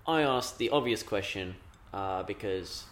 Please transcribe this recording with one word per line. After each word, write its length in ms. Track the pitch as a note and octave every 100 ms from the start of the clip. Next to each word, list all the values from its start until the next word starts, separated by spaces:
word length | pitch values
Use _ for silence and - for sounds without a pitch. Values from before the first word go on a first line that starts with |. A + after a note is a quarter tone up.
| -
I 160 | D#3+
asked 360 | D3 B2+ B2 -
the 120 | B2+
obvious 320 | C#3+ B2 A2+
question, 520 | - G#2 F#2+ G2+ F#2 F#2+ - - -
uh, 280 | G2 G2 F#2
because 600 | F#2 G#2 G2+ F#2+ E2+ - -